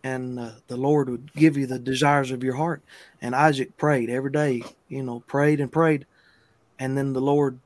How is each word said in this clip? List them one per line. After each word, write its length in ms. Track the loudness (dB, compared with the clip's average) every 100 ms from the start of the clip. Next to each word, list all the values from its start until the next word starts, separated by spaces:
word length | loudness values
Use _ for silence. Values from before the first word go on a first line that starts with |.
and, 360 | -6 -6 -6 -8
uh, 120 | -12 -14 _
the 100 | -4
Lord 320 | 0 2 0
would 240 | -6 -10
give 240 | 2 4 4
you 80 | -4
the 120 | -4
desires 520 | -4 2 4 4 0
of 120 | -4
your 120 | -4 -2
heart. 260 | -4 -4 _ -20 -20 _
And 140 | -4 4
Isaac 400 | 4 4 -4 -2
prayed 320 | 0 2 0
every 220 | -4 -2
day, 320 | -2 0 -2 -6 _ _
you 140 | -8
know, 180 | -8 -10
prayed 380 | -6 0 2 2
and 120 | 0
prayed, 340 | 2 2 2 -4 _ _ _ _ _ _ -8
and 180 | -4 -2
then 160 | -2
the 80 | 0 2
Lord 240 | 2 0 -4